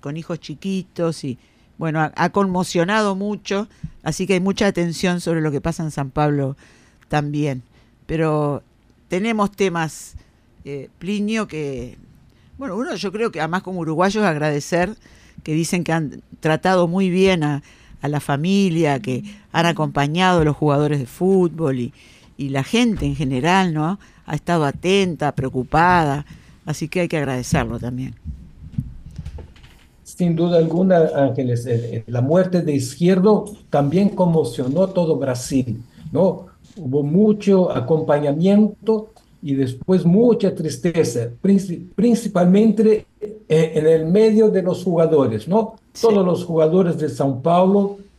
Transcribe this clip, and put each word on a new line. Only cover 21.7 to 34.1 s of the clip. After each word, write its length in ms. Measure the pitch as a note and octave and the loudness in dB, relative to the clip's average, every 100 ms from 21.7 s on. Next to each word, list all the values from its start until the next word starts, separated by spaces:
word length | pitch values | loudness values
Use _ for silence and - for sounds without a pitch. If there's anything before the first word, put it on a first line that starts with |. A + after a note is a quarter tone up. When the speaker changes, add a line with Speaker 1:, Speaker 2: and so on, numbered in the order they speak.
| C3 | -2
Speaker 1:
y, 140 | A#2+ - - - - - | -6 -10 -20 -20 -20 -10
y 120 | C#3 | -6
la 160 | C#3 | -4
gente 420 | C3 A3+ A#3+ G3+ C#3+ | -2 0 0 0 -4
en 80 | |
general, 580 | C3+ D#3 C3 D#3 F#3+ F#3 | -4 -2 0 2 2 2
¿no? 280 | D#3 D3+ G3 - _ | -2 -4 -6 -12 _
Ha 120 | - D3 | -8 -8
estado 280 | - E3+ | -2 0
atenta, 680 | C#3+ - E3+ G3 F#3 D3+ D3 | 0 -2 0 0 0 -2 -4
preocupada, 920 | - C3 B2+ B2 D3+ F3 F3+ D3+ C#3 D3 - - - | -4 -6 -6 -2 2 4 4 2 -2 -8 -18 -20 -16
así 220 | - D3 D#3 | -10 -8 -6
que 120 | F#3 | -4
hay 80 | E3+ | -2
que 80 | E3 | -2
agradecerlo 640 | C3+ B2+ A#2+ D3+ A#2 A#2 | -4 -6 -2 -2 -2 -6
también. 340 | A#2+ B2+ B2+ A#2 - - - - - - - - - - - - - - - - _ _ | -8 -8 -10 -12 -14 -14 -18 -20 -10 -8 -8 -14 -16 -14 -14 -14 -18 -20 -20 -20 _ _
Speaker 2:
Sin 320 | - - F3 D#3+ | -20 -2 0 2
duda 220 | F3 F3 | 2 2
alguna, 400 | E3 E3 F#3+ F3 D#3 | 2 2 4 4 4
Ángeles, 500 | D3 C3+ A#2+ B2+ A#2 B2+ | 2 0 0 -2 -2 -2
eh, 300 | A#2 A#2 A2+ | -4 -2 -8
eh, 80 | - | -6
la 140 | B2 | -2
muerte 420 | C3 F3 F#3 F3+ | 2 2 2 0
de 120 | D3+ | 0
Izquierdo 720 | C#3+ - - F3 F#3 G3 G#3 - - - | -2 -4 0 2 4 4 2 0 -16 -4
también 400 | D3 C#3+ E3+ G3+ | 0 2 2 0